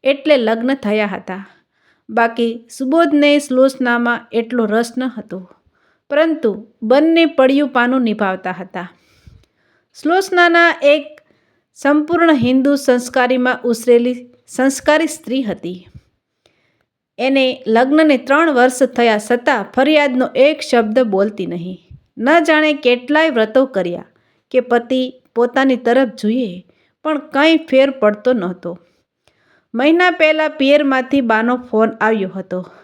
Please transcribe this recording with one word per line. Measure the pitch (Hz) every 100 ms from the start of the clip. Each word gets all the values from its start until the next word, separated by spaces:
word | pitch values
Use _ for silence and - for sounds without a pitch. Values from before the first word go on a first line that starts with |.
એટલે | 262 277 302 285
લગ્ન | 220 226 240
થયા | 269 202 214 202
હતા. | 185 185 185 196 _ _ _ _ _ -
બાકી | 220 233 233 233 226 _
સુબોધને | - 262 320 330 294 294 294
સ્લોસનામાં | 294 254 269 269 247 240 240 240 -
એટલો | 226 226 247 214
રસ | 214 233 -
ન |
હતો, | 254 240 - 185 180 _ _ _ _ _ _
પરંતુ | 285 330 311 226 196 - _
બંને | 220 269 320 330 330
પડ્યું | 320 262 277 285
પાનું | 247 240 262
નિભાવતા | 233 214 202 185 185
હતા. | 180 185 185 180 _ _ _ - _ _ _ _ _ _
સ્લોસનાના | - 294 359 381 359 349 339 339 -
એક | 285 302 285 - _ _ _ _ _
સંપૂર્ણ | - 277 302 302 339 339
હિન્દુ | 294 240 262 269 277
સંસ્કારીમાં | 277 247 247 262 247 254 254 247
ઉછરેલી | 247 226 247 240 240 247 - _ _
સંસ્કારી | - 269 269 - 302 320
સ્ત્રી | - - 262
હતી. | 226 175 170 180 - - _ _ _ _ _ _ _ _ _ _ _ -
એને | 254 269 262 254 -
લગ્નને | 226 262 302 320 262
ત્રણ | 254 285 330
વર્ષ | 262 254 254
થયા, | 262 254 240 214 214
છતાં | 240 240 247 196 -
ફરિયાદનો | 277 302 285 254 254 -
એક | 277 302
શબ્દ | - 240 220 220
બોલતી | 240 190 208 202 175
નહીં. | 170 175 185 _ - _ -
ન | 233 330
જાણે | 330 302 311
કેટલાય | 294 254 247 247 302 320
વ્રતો | 240 220 220 269
કર્યા | 202 175 170 - _ _ _ _
કે | 254
પતિ | 247 247 240 262 254 - _ -
પોતાની | 247 247 269 247
તરફ | 233 247 262
જુએ, | 254 214 240 226 180 _ _ _ _
પણ | 302 294
કંઈ | 285 269 311 320
ફેર | 320 262 269
પડતો | 269 214 208 254
નહોતો. | 254 180 180 175 180 _ _ _ _ _ _ _ _ _ 226
મહિના | 285 330 359
પહેલા | 349 311 311 311
પિયરમાંથી | 302 269 294 277 262 254 277
બાનો | 240 220 233 247
ફોન | 247 220 220
આવ્યો | 220 214 220 185
હતો. | 185 190 185 180 -